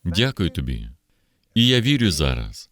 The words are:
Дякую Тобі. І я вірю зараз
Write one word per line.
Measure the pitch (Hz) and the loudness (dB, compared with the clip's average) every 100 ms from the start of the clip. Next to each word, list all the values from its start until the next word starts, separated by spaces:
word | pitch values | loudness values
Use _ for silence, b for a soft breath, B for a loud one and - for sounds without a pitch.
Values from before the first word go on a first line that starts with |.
Дякую | 87 85 127 - 87 | -2 0 0 0 -4
Тобі. | - 64 58 55 - _ _ _ _ _ | -4 -6 -8 -10 -18 _ _ _ _ _
І | 117 123 | 2 4
я | 127 | 4
вірю | 117 143 110 | 2 2 2
зараз | 76 71 62 53 52 - | 2 0 0 -6 -14 -20